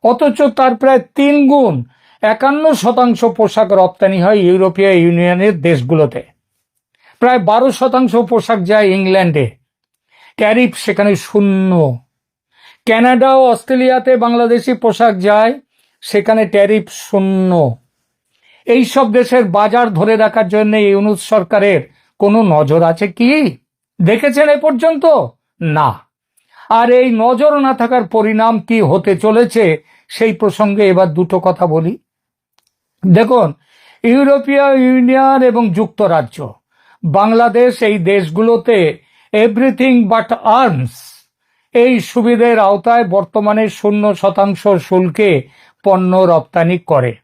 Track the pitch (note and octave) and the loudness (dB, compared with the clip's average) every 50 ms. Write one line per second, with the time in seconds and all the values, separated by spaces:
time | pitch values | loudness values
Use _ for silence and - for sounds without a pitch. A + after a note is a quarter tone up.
0 | - A3+ A#3+ A#3 D#4+ D4 G#3+ - D4 C#4 - - C4 B3+ A#3+ G#3+ C4+ C4+ C4+ A#3+ | 2 0 0 2 0 -2 0 0 -2 -2 0 0 0 0 0 0 0 2 2 2
1 | B3 _ _ - C#4 C#4+ D4 D4 C#4+ C4 C#4+ C#4+ C4 G#3 D#3+ B2+ A#2+ _ _ _ | 0 _ _ -2 0 0 2 2 2 2 2 2 2 0 -2 -4 -8 _ _ _
2 | _ _ _ _ - G#3+ A3 A3 C4 C4+ C#4+ D4 D#4 D#4+ D4 - F3+ A#3 A#3 A#3+ | _ _ _ _ -2 -2 -2 0 -2 -2 -2 0 0 0 0 0 -2 -2 0 0
3 | B3+ B3 A3+ E3+ A#3 A3+ - - A3 G3 - G#3+ A3 F#3 G3+ F#3+ F#3 F3+ F3+ _ | 0 0 0 0 -2 -4 0 0 -2 -2 0 -2 0 0 2 2 2 0 0 _
4 | G3+ F#3+ F#3+ F#3 F3 G3 A3 G#3+ F#3 F3 F3+ F#3+ F#3+ F#3+ F3 F#3+ G3 G3 F#3 F3 | -2 -2 0 0 0 2 2 2 2 2 2 2 0 0 0 0 0 2 2 2
5 | E3+ E3+ E3+ E3+ F3 F3 F3+ F3+ F#3+ G#3+ G3 E3 C3+ C#3+ E3 C#3 A#2+ B2+ E3 D#3 | 2 2 0 0 0 0 0 0 0 -2 -2 0 -2 -2 0 0 -2 -2 0 0
6 | D3+ C3+ - C3+ - _ _ _ _ _ _ _ _ _ _ _ _ _ _ _ | 0 -2 -2 -10 -14 _ _ _ _ _ _ _ _ _ _ _ _ _ _ _
7 | _ _ _ _ A#3+ B3 B3+ B3 F#3 F3+ G#3 A#3 B3+ C4+ A3 - B3+ C4 B3+ B3+ | _ _ _ _ 0 0 0 0 0 0 0 2 0 0 -2 -2 -4 -2 0 0
8 | C4 A3+ F3+ A#3+ A#3 F3+ A#3+ A3 - - A3+ G#3 F3 E3+ G#3+ G#3+ G#3+ G3 F#3+ G3 | 0 0 0 -2 -2 0 -2 -4 -2 -2 -4 -4 -2 0 0 0 2 0 0 -2
9 | F#3+ F#3 F#3+ G3 F#3 F3 D3+ D3+ C3 A2 - _ _ _ _ _ _ _ _ _ | -2 0 0 0 0 0 0 -2 -4 -4 -6 _ _ _ _ _ _ _ _ _
10 | _ _ _ _ _ - _ - G#3+ G#3 A3 A#3+ B3+ G#3+ - - - - G3 - | _ _ _ _ _ -20 _ -2 0 0 2 2 0 0 -2 -6 -6 -6 -2 -2
11 | G3+ G#3 G3+ - - - - G#3 G3+ G3 F#3+ F#3+ F#3+ F#3+ F#3 F3 D#3+ C3+ B2 A#2+ | 0 0 -2 -2 -6 -4 -2 0 0 0 0 0 0 0 0 0 0 0 -2 -6
12 | _ _ _ _ _ _ _ _ _ _ _ _ _ - _ _ _ - A3 A3+ | _ _ _ _ _ _ _ _ _ _ _ _ _ -20 _ _ _ -2 0 2
13 | A#3 B3+ B3+ A#3+ B3+ C4+ C4 C4 C4 B3+ A#3 - - - C4 B3+ B3+ B3+ B3+ B3+ | 2 2 2 2 2 2 4 4 4 2 0 -2 -2 -4 -2 0 2 2 0 0
14 | B3+ C4 B3+ A#3 A#3 A#3+ A#3+ A#3+ A#3+ A#3 A#3 A#3+ - - B3 - - A3+ G#3 - | 0 0 0 0 0 0 0 0 0 0 0 -2 0 -4 -4 -2 -2 -2 0 2
15 | A3+ A#3 G#3 F#3 F3+ G3+ G#3 G#3+ A3 A3+ C4+ C#4 _ _ _ _ _ _ _ _ | 0 0 0 0 0 0 2 2 2 0 -2 -6 _ _ _ _ _ _ _ _
16 | - - - G3+ G3 - A3 A3 G#3+ F3+ - G3+ G3+ G3 G#3+ G#3+ G#3+ - - - | -16 -4 -4 -2 0 0 0 0 0 0 2 0 2 2 0 -2 -2 -6 -16 -20
17 | - - - G3 F#3+ F#3+ G3 F#3+ F#3 F#3 F3+ E3+ D3+ B2+ A#2 - _ _ _ _ | -12 -4 -4 -2 -2 -2 -2 -2 0 0 0 0 0 -2 -4 -8 _ _ _ _
18 | _ _ _ _ _ _ _ _ _ _ _ _ _ - A#3 B3+ B3+ - - C4+ | _ _ _ _ _ _ _ _ _ _ _ _ _ 0 2 2 2 0 0 0
19 | C4+ A3 G#3 B3 B3 B3 B3 B3+ A#3+ F#3+ E3+ G3+ G#3 G#3+ G3+ A#3+ B3 A3+ G3 D#3+ | 0 2 2 0 0 2 0 0 0 0 0 0 0 0 0 0 0 0 -2 -2
20 | G3 G#3+ A3 G#3 A3 - - A#3 A3 F3+ G3+ G#3+ G#3+ G#3+ G#3+ G#3+ G#3 G3+ G3 G3 | -2 0 0 0 0 0 0 -2 -2 -2 0 -2 0 0 0 0 2 2 0 0
21 | G3+ G#3+ G#3+ F3+ - - A3 G#3+ F3+ E3+ A3 G#3 F#3+ G3+ F#3+ D3 B2+ - _ _ | 0 -2 -4 -4 -4 -2 -2 -2 0 0 -2 0 2 2 0 0 -4 -6 _ _
22 | _ _ _ _ G#3 G#3 G#3 A3+ A3 F#3+ D#3 D3+ D3+ C3+ D3+ E3+ E3+ E3 E3 E3 | _ _ _ _ 0 0 2 2 2 2 2 0 2 2 2 2 2 0 0 -2
23 | G#3 G3+ - - A#3 B3 C#4+ D#4 D4 G3+ C3 - _ _ _ _ _ _ _ _ | -6 -8 -4 -2 0 0 2 0 0 -2 -4 -8 _ _ _ _ _ _ _ _
24 | F3+ E3+ A3 A3+ D4 C#4+ A#3 C#4+ D4+ D4+ D4 C#4+ C#4+ D#4 C#4+ A#3 D#4 E4 E4 C#4+ | 0 0 0 0 -2 -2 0 0 2 2 2 0 0 -2 -2 0 -2 -2 -2 0
25 | C4+ E4 D4+ B3 D3+ A#2+ _ _ _ _ _ _ E3 D#3+ D3+ D#3 D3+ B2+ G2+ - | 0 2 2 2 -2 -4 _ _ _ _ _ _ -6 -4 -2 0 0 -2 -2 -6
26 | _ _ _ _ _ _ _ _ _ _ _ - - - A3+ A3+ A#3 A#3+ B3 B3+ | _ _ _ _ _ _ _ _ _ _ _ -20 -4 -2 0 0 2 4 4 2
27 | B3+ C4 A#3 A3 A3 A#3+ B3+ A3+ C#4+ D4+ D4 C#4+ C4+ C4+ C4+ C4 A#3+ A#3 B3+ B3 | 2 2 0 0 0 0 0 2 0 0 2 2 0 -2 -2 -2 -2 -2 -2 -2
28 | A3 E3+ - A3 G#3+ A3 A3 G#3+ A3 A3+ A3+ G#3+ - - A#3 A3+ G3+ C3+ D#3 G3 | -2 -2 -2 -2 0 0 0 0 0 0 0 -2 -4 -2 0 0 2 2 0 0
29 | E3 G#3 F#3+ E3+ - G#3+ G#3+ A3+ A#3+ - - A3+ G#3+ E3+ D#3+ D3+ _ _ _ _ | 0 -2 -2 0 0 0 2 2 0 0 0 0 0 0 0 -2 _ _ _ _
30 | _ _ - - A3+ A3 G3 - A3 G3+ - - G#3+ G3+ G3+ G3+ G#3 G3 F#3 F3 | _ _ -6 -2 -2 -2 -2 -2 -4 -4 0 0 -2 -2 0 0 2 2 2 2
31 | F#3+ F3 D3+ E3 F#3 E3+ G3 F3+ E3+ F#3 F3 - F3+ E3+ D#3 D#3+ D#3+ E3+ A3+ - | 0 0 0 -4 -2 -2 -2 -2 -2 -2 -2 -2 -2 -2 -2 -2 -2 -4 -6 -8
32 | _ _ _ _ _ _ _ _ _ _ _ _ _ _ _ _ _ _ _ _ | _ _ _ _ _ _ _ _ _ _ _ _ _ _ _ _ _ _ _ _
33 | - F#3 F3 G3+ A3+ G#3+ B3+ A#3+ G3+ D3+ D3 _ _ _ _ _ _ _ _ _ | 0 2 2 2 2 2 2 0 0 -2 -4 _ _ _ _ _ _ _ _ _
34 | - A#3 A#3+ C4+ C#4+ C#4 C#4 C#4 C#4 C#4 C#4 C#4 C#4 C#4 C4+ C4 B3+ B3+ B3+ B3+ | -2 0 2 2 2 2 2 0 0 -2 0 0 2 2 2 2 2 2 2 2
35 | B3 B3 C4 C4 C4+ C4+ C4+ C4+ B3+ B3+ G#3+ A#3+ A#3 G#3 E3+ F#3+ A3 - _ - | 2 2 2 2 2 2 2 2 2 2 0 0 -2 -2 -2 -2 -4 -4 _ -2
36 | G#3+ F#3 E3+ D#3 C3+ A#2 - - C#3+ G#2 G#2 _ _ _ _ _ _ _ _ _ | -2 0 0 -2 -2 -6 -12 -14 -16 -16 -16 _ _ _ _ _ _ _ _ _
37 | - E3 C#3+ F#3+ G3+ A3 A3+ A3+ A#3+ A#3 G3+ A#3+ B3 B3 A#3+ - A#3+ G#3+ G#3 G#3 | -6 -2 0 0 2 2 2 2 2 2 2 2 2 2 0 0 -2 -2 -2 -2
38 | E3 F3+ G3+ G3+ F3+ D#3 D#3+ F#3 A3 A3+ A#3 A3+ - B3 A#3 G3+ E3+ D3+ - - | -2 0 0 0 -2 -2 -4 -2 0 0 0 0 0 0 0 2 0 -2 -2 -6
39 | _ _ _ _ _ _ - G#3+ A3 A#3 G#3+ A3 B3+ C4+ A3+ C4 B3 C4+ B3+ A#3+ | _ _ _ _ _ _ -2 0 0 0 0 0 0 -2 0 0 0 2 2 2
40 | A3+ F#3+ A3+ A3+ G#3+ - - - - A3 G#3+ B3 C4+ A3+ E3+ C3 B2+ A#2 - - | 2 0 0 -2 -2 -4 -6 -4 0 0 2 2 2 0 -2 -2 -6 -8 -10 -14
41 | - - - _ _ _ _ _ _ _ _ _ _ _ _ A#3 A#3+ B3+ B3+ A3+ | -20 -20 -20 _ _ _ _ _ _ _ _ _ _ _ _ 2 2 2 2 0
42 | E3+ - - B3 G#3+ A#3+ A#3+ G#3+ A#3 A#3+ A#3 A3 G#3 G3 G#3 G3+ - A#3 A#3 A#3 | -4 -4 -4 -2 0 0 0 2 2 2 2 2 2 2 0 0 0 0 0 0
43 | - F3+ E3+ G3+ G3 - _ A3 G#3 G#3 G#3+ G#3+ A3 G3+ - - - G#3 G#3 G#3 | 0 0 -2 -2 -4 -2 _ -4 -2 0 -2 0 -2 -4 -6 -4 -4 -2 -2 0
44 | G#3 G#3 G3+ - - G3 F#3+ - G3 G3 F#3+ - - G#3 G3 F3 - - F#3+ F#3 | -2 -2 -2 0 -2 -2 0 0 -2 -2 -2 -2 0 0 0 0 -2 -2 -2 0
45 | F#3 F3 - - G#3+ G3+ F3 C3+ C3 _ _ _ _ _ _ _ _ G3+ F#3+ F#3 | 0 -2 -2 -2 0 0 0 -2 -4 _ _ _ _ _ _ _ _ 0 0 0
46 | F#3 F3+ F#3 F#3 F#3+ F3 E3+ D#3+ - _ - F3 E3 E3+ F3+ F3+ F3 - D#3+ C#3 | 0 0 0 2 2 2 2 0 -2 _ -4 -2 0 0 -2 -4 _ -2 0 0
47 | B2+ B2 A2+ _ | 0 -2 -6 _